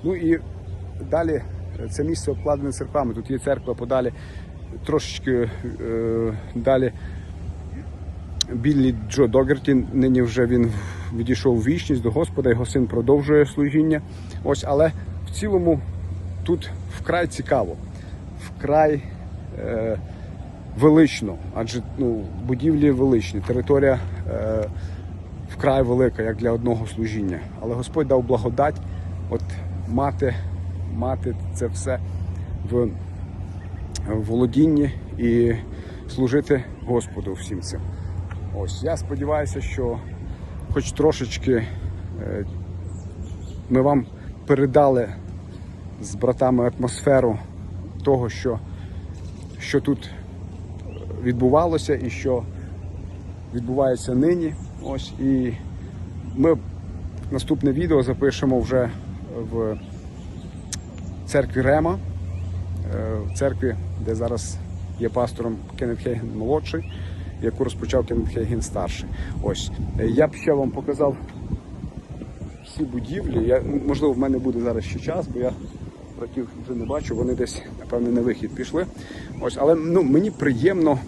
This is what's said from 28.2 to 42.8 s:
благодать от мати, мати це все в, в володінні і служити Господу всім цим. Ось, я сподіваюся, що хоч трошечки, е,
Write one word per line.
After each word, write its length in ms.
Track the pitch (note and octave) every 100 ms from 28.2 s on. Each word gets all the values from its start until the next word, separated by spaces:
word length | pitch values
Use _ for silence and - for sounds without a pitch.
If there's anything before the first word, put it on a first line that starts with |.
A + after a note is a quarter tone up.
благодать 580 | A#2+ B2 A2+ - C#3+ D3 - - - - -
от 120 | A#2 - - - - -
мати, 480 | A#2+ C#3 C3+ C3+ A#2+ - - - - - A2+
мати 400 | B2 C3 - - -
це 140 | - A#2+
все 320 | - - B2+ - - - - - - -
в, 160 | A#2+ A#2 - - - - - - - - - - - -
в 140 | A2 G#2
володінні 680 | A2+ B2 B2+ D#3 D3 C#3+ - - -
і 360 | A#2+ A#2 A#2+ A2+ - - - - -
служити 540 | B2+ C3 C#3+ C#3 C#3+ A#2+ - -
Господу 460 | A#2+ - - F#2+
всім 280 | F#2 - F#2
цим. 200 | F2 F#2 - - - - - - - G#2
Ось, 260 | G2 -
я 140 | D#3 D#3+
сподіваюся, 640 | - C#3+ C#3+ D3+ C#3+ -
що 380 | B2+ - B2 A#2 - - - - - - -
хоч 180 | - B2+
трошечки, 720 | - D3+ D3+ B2 - - A#2+ A2+ - - - - -
е, 240 | - G2+ F#2+ - - -